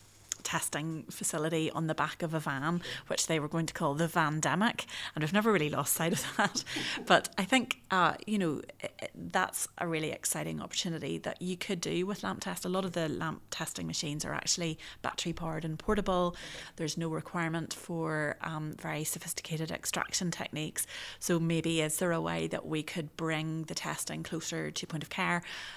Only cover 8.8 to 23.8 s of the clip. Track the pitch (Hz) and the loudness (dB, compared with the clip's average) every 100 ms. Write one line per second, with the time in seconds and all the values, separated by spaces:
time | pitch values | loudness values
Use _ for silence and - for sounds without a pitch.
8.8 | - - - - 170 185 185 - - - | -10 -8 -10 -8 0 2 2 0 -4 -2
9.8 | 175 160 156 - - 165 160 156 170 - | -2 0 0 -2 -2 -2 -2 -4 -4 -2
10.8 | 185 160 139 - - - 180 180 - 185 | -2 -2 -2 -4 -4 -4 -4 -2 -2 -2
11.8 | 156 170 185 196 202 - 190 170 180 185 | 0 0 0 -2 -4 -4 -4 -4 0 0
12.8 | 190 170 156 123 160 - - - 160 - | 0 0 0 0 -2 -4 -8 -6 -6 -4
13.8 | 160 165 156 147 - 147 - - 170 156 | -4 -2 -2 -2 -2 -2 0 2 0 -4
14.8 | - - - - 175 165 165 156 160 160 | -8 -6 -4 -2 -2 -2 -2 -2 -2 -2
15.8 | - 208 196 180 175 175 - - - - | 2 2 4 4 4 0 -10 -10 -10 -4
16.8 | 156 165 165 160 - 175 165 165 160 - | -2 0 -2 -2 -4 -2 0 0 -2 -6
17.8 | - 165 160 156 151 - 160 156 156 - | -4 -2 0 0 0 -2 -4 -4 -4 -4
18.8 | 165 151 156 165 170 - - 156 160 - | -4 -2 -2 -4 -4 -6 -4 -4 -2 -4
19.8 | - - - - 180 - - 151 156 - | -2 -2 0 0 0 -2 -4 -4 -4 -4
20.8 | - - - - - 170 165 165 165 160 | -4 -6 -10 -4 2 4 4 4 4 4
21.8 | 156 - 180 165 165 170 165 156 160 156 | 2 2 2 2 2 0 0 -2 -2 -2
22.8 | 151 180 151 - 160 156 156 160 156 156 | -2 -4 -4 -2 0 0 0 -2 -4 -4